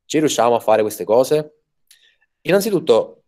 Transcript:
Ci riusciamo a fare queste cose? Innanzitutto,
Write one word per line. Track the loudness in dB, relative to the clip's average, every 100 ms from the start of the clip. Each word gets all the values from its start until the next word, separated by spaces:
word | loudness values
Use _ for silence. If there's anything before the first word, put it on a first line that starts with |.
| _
Ci | -2
riusciamo | 0 0 0 0
a |
fare | 2 0
queste | 0 -4
cose? | 0 0 2 -2 -4 _ _ _ _ _ _ _ _ _
Innanzitutto, | -2 0 0 -2 0 -2 -2 -10